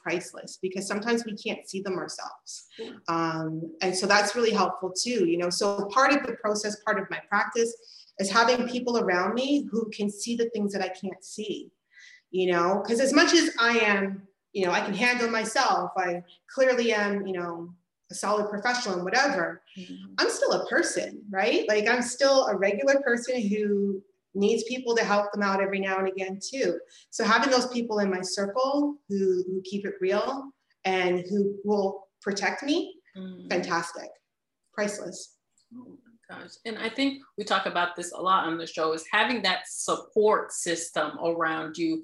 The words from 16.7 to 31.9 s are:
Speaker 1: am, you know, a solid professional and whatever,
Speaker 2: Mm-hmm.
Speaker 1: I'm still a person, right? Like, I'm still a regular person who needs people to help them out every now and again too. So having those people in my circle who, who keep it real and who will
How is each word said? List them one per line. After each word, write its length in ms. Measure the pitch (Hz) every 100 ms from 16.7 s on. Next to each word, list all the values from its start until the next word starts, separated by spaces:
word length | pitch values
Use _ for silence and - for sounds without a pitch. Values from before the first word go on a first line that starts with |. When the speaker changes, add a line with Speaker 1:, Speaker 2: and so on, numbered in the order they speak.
| 240 233
Speaker 1:
am, 320 | 214 202 202 190
you 60 |
know, 400 | 180 175 170 175 - _ _ -
a 40 |
solid 360 | - 202 208 208
professional 460 | 202 247 240 208 180
and 80 | 180
whatever, 560 | 240 285 190 170 175 _ 190
Speaker 2:
Mm-hmm. 380 | 180 185 196 -
Speaker 1:
I'm 120 | 339
still 220 | - 277
a 140 | 180 -
person, 540 | 262 339 - - - 208
right? 360 | 190 220 330 -
Like, 180 | 214 214
I'm 140 | 247
still 460 | 240 - 277 269 233
a 100 | 196
regular 420 | 196 202 277 277
person 420 | 262 240 254 254
who 600 | 202 214 208 202 202 190 - _ _ 196
needs 300 | 208 233 -
people 280 | 254 240 233
to 60 | 196
help 260 | 208 202
them 100 | 208
out 200 | 202 196
every 160 | 196 196
now 180 | 190 190
and 120 | 190
again 320 | 190 190 196 -
too. 320 | 269 190 165 - - _
So 140 | -
having 260 | 208 233 277
those 180 | 254 247
people 320 | 240 226 208
in 100 | 196
my 100 | 185
circle 800 | 185 202 196 254 214 285 294 - -
who, 360 | 196 190 180 180
who 140 | 190
keep 220 | - 202 202
it 80 | -
real 500 | 185 208 240 277 277 - _ _
and 400 | 190 185 180 180 180
who 280 | 202 202 202
will 460 | 208 208 196